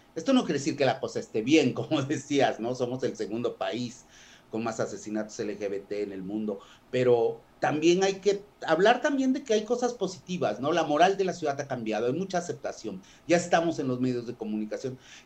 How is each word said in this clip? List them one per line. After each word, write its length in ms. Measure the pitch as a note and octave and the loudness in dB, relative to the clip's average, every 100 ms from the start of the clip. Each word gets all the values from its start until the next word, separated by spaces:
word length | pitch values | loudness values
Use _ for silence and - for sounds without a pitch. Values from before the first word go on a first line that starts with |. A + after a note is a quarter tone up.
| _ | _
Esto 180 | - - | -6 2
no 120 | B3+ | 2
quiere 140 | F3 C#3+ | 2 0
decir 160 | D3+ | -2
que 120 | C3+ C3+ | 2 2
la 140 | - | 2
cosa 200 | A2 A#2 | -2 -6
esté 220 | - A2+ | -4 -4
bien, 320 | A2+ D#3 B2+ | 4 4 4
<laughs> 0 | |
como 260 | A#2 A#2 D3+ | 0 -2 -2
decías, 600 | C3+ C#3+ - C#3+ A2+ G#2 | 0 -4 0 2 2 2
¿no? 140 | A#2 | -4
Somos 280 | B2+ A#2+ B2+ | -2 -4 -2
el 100 | B2 | -4
segundo 420 | G#2 G2 A2+ A#2 - | -4 -4 -2 -4 -4
país 500 | F#2+ A2 A#2+ - - - - - _ | -4 -4 -6 -10 -20 -20 -20 -20 _
con 140 | A2+ | -6
más 160 | A#2 A#2 | -4 -4
asesinatos 580 | A2 G2+ G#2 G#2+ G#2+ - | -4 -6 -6 -6 -6 -6
L 180 | G#2 G2+ | -8 -6
G 100 | G2+ | -4
B 120 | G2 | -6
T 220 | - G#2 | -6 -6
en 100 | G2 | -4
el 100 | F#2+ | -6
mundo, 380 | F#2 G#2+ G#2+ G2+ - - _ | -6 -4 -4 -6 -10 -20 _
pero 520 | B2+ B2 A#2+ A2+ - - _ | 2 4 6 4 -2 -12 _
también 460 | D3 D3 D#3+ F3+ | -2 2 4 4
hay 120 | G3 F#3+ | 2 0
que 280 | G3+ G3 - _ C3 | 0 0 -4 _ 0
hablar 340 | D#3+ G#3 B3 | 4 6 4
también 320 | D4+ C#4 C4 | 2 2 2
de 100 | C4+ | 0
que 120 | - | 2
hay 100 | G#3+ | 0
cosas 300 | G#3+ A#3+ A#3+ | 2 0 -2
positivas, 640 | A#3+ F#3 - - F3+ A2+ G#2+ | -2 -4 -6 -8 -2 -2 0
¿no? 100 | C#3 | 0
La 140 | E3+ | 0
moral 320 | D3+ D3 F3+ F#3+ | 2 4 4 4
de 80 | |
la 80 | F#3 | 0
ciudad 260 | - D3+ C#3 | -2 -2 -4
ha 60 | C3+ | -4
cambiado, 400 | B2 G#2+ G#2+ A#2+ | -6 -2 0 0
hay 60 | |
mucha 260 | D3+ F#3+ F3 | -2 -2 -4
aceptación, 640 | F3 C3 - - A2 - - - - | -4 -6 -8 -8 -10 -10 -14 -12 2
ya 100 | E3+ | 2
estamos 420 | F3 F3 E3+ D3+ | 4 2 2 0
en 100 | C3+ | -2
los 120 | B2 | 0
medios 260 | B2+ B2 A#2 | 0 -2 -4
de 80 | |
comunicación, 640 | A#2 G#2+ G#2+ G#2+ G#2+ C3 C3 - - | -8 -6 -4 -4 -6 -8 -10 -14 -20